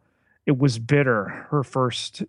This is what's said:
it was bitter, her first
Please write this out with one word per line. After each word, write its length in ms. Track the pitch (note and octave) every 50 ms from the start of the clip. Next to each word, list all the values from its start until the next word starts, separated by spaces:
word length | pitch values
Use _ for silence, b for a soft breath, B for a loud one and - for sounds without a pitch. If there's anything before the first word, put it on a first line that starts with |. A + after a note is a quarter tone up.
| _ _ _ _ _ _ _ _ -
it 140 | - D3 B2
was 200 | C#3+ C#3 A2+ A#2
bitter, 680 | A2+ A2+ D3 C#3+ C#3 C3 A#2 G#2+ F#2+ F2 - - - -
her 120 | D3+ D3
first 640 | B2+ - - C3+ B2+ A#2+ - - - - - - -